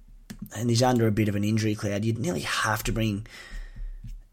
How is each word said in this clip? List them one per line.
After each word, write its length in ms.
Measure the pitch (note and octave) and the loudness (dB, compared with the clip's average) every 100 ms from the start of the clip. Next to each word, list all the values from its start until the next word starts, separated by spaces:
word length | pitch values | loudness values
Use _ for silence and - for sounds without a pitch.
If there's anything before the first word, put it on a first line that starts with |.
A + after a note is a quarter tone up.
| - - - - - - | -20 -20 -18 -14 -12 -4
and 120 | A#2+ | 2
he's 140 | A#2 | 4
under 240 | B2 B2 A2+ | 6 6 4
a 60 | |
bit 180 | G#2 G#2+ | 4 2
of 60 | G2+ | 2
an 80 | |
injury 320 | G#2 A2 G#2+ G#2+ | 2 2 2 0
cloud, 300 | G#2+ G2+ A2 | -2 0 0
you'd 120 | A#2 | 0
nearly 220 | E3 - | -2 -2
have 420 | - - A2 G#2+ - | -2 -2 0 0 0
to 60 | |
bring, 360 | A2+ A2 G2+ A2 - - - - - - - - - - | 0 0 -2 -6 -16 -12 -12 -12 -10 -10 -10 -12 -14 -14